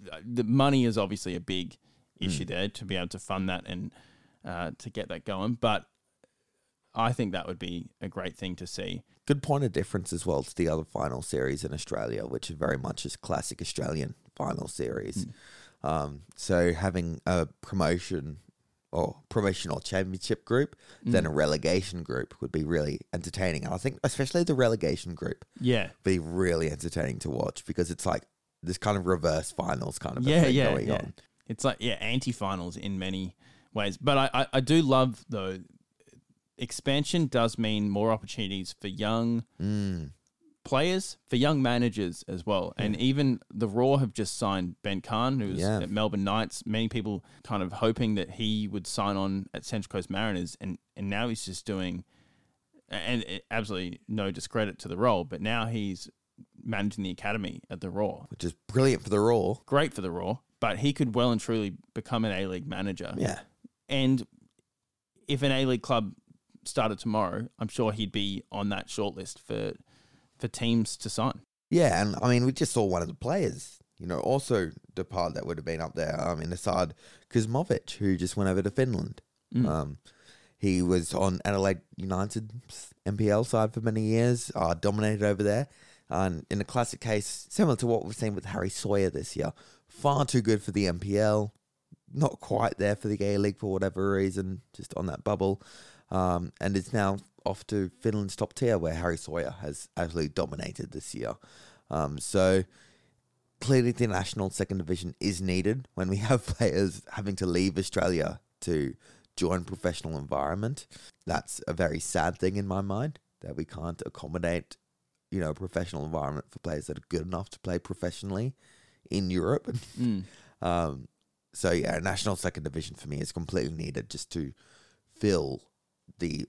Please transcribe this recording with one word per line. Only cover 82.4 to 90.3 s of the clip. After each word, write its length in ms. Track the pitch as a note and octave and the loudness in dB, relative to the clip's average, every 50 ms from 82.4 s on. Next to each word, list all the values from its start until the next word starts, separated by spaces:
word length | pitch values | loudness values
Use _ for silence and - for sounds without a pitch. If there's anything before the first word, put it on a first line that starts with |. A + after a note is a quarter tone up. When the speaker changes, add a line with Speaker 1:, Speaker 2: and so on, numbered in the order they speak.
| A2 G#2+ A2 B2 - - - - - - - _ - | -8 -8 -12 -14 -16 -16 -18 -18 -18 -20 -16 _ -4
Speaker 2:
N 100 | G2 G#2 | -4 0
P 140 | G2+ A2 G#2 | 2 4 4
L 140 | G#2 G#2+ A#2+ | 6 4 4
side 280 | - - A2+ A2 G#2 | 2 2 2 2 2
for 80 | - A#2 | 0 0
many 220 | A2 A#2 A2 A2 | -2 0 0 2
years, 480 | A2 G#2+ A2 A2+ A#2 B2 B2 A#2 - - - | 2 2 4 4 6 4 4 2 -2 -4 -2
uh, 180 | - F#2 E2 E2+ | 0 2 2 2
dominated 480 | E2 - G2+ G2+ G#2+ G#2+ G#2+ G#2+ G2+ | 2 2 0 2 2 2 2 2 2
over 200 | G#2 G#2 G2+ F#2 | 2 2 2 4
there. 260 | G#2 G2+ G#2 A#2 C#3+ - - - - - - _ _ - | 4 4 4 2 0 -2 -8 -20 -20 -20 -20 _ _ -6
And 380 | - E2+ F#2+ F#2 E2+ D#2 - - | -2 0 0 0 0 -2 -4 -4
in 100 | - G2+ | -4 -4
a 40 | G2+ | -2
classic 360 | - - B2 A#2 - - - | -2 0 -2 0 -2 -4 -6
case, 460 | - A#2 G#2+ G#2 G2+ - - - - - | -2 0 0 0 0 -2 -8 -10 -12 -6
similar 260 | - - G#3+ D#3+ B2+ | 2 4 4 4 4
to 100 | - C3 | 4 4
what 180 | A#2+ A2+ - - | 2 2 2 0
we've 100 | F2+ A2 | -4 -6
seen 200 | - A2+ G#2+ G2+ | -2 -2 -2 -2
with 120 | F2 - | -2 -6
Harry 240 | G2 G2 - F#2 G2 | -6 -4 -2 -2 -2
Sawyer 400 | - - - G2+ G2+ G2+ F#2+ F2+ | -4 -4 0 2 4 4 4 2
this 260 | D#2 D#2 - - - | 2 -2 -6 -6 -4
year, 160 | - - - - - - - - _ _ _ | -2 -2 -2 -4 -8 -20 -20 -20 _ _ _
far 360 | - - - C#3+ C#3+ C#3+ C#3+ | -10 0 2 2 4 4 2
too 160 | - | 4